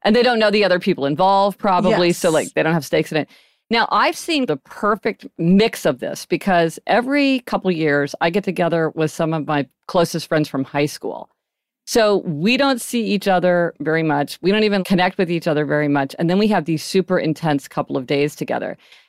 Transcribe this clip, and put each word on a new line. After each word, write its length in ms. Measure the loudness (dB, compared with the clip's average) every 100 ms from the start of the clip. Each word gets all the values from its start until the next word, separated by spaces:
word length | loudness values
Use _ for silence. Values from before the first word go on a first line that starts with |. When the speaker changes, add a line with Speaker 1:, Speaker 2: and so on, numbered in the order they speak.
Speaker 1:
And 100 | 2 2
they 60 |
don't 160 | 4 2
know 120 | 2
the 140 | 2
other 140 | 2 2
people 260 | 0 -2
involved, 540 | 0 2 4 4 2 0
probably. 540 | 0 2 2 2 2
So, 160 | 2 2
Speaker 2:
Yes. 60 |
Speaker 1:
like, 200 | 0 0
they 80 | -2
don't 100 | 0
have 100 | 0
stakes 260 | 0 -2 0
in 60 | -4
it. 100 | -6 -10 _ _ -4
Now, 160 | 0 2
I've 240 | 2 0 -2
seen 300 | -4 -2 -2
the 100 | -4
perfect 680 | -6 -4 -2 -2 -4 -8 -12 -4
mix 480 | 2 4 4 0
of 140 | -2 -2
this 260 | -6 -8
because 540 | -6 -4 0 2 2 -2 -2
every 540 | 0 0 0 0 0
couple 300 | -2 -4 -2
years 440 | 0 0 0 -2 -2
I 80 | -2
get 120 | -2
together 460 | -4 -2 0 0 -2
with 160 | -2 -4
some 240 | -2 -4
of 120 | -2 -2
my 200 | -2 -4 _ -4
closest 380 | 0 0 -2 -2
friends 220 | -2 -2
from 160 | -4
high 220 | -4 -2 -2
school. 420 | -4 -10 -10 -14 _ _ _ _ _ -4
So 320 | 0 2 2
we 320 | -2 -2 0 2
don't 240 | 2 0
see 240 | -4 -4
each 240 | -2 -2 2
other 460 | 2 4 2 0 -4
very 220 | -2 0
much. 360 | 0 0 -2 -4
We 120 | 0
don't 120 | 2
even 200 | 2 0
connect 340 | 0 2 2 0
with 120 | -2
each 160 | -2 -2
other 200 | -2 0
very 220 | 0 2
much. 280 | 0 -2 -2
And 120 | 0
then 80 | 2
we 100 | 2
have 160 | 2
these 180 | 0 -4
super 360 | -2 -2 0 0
intense 500 | 0 -2 0 -2 -4
couple 300 | -8 -4 -4
of 80 | -2
days 280 | -2 -2 -4
together. 420 | -6 -4 -6 -10 _ -20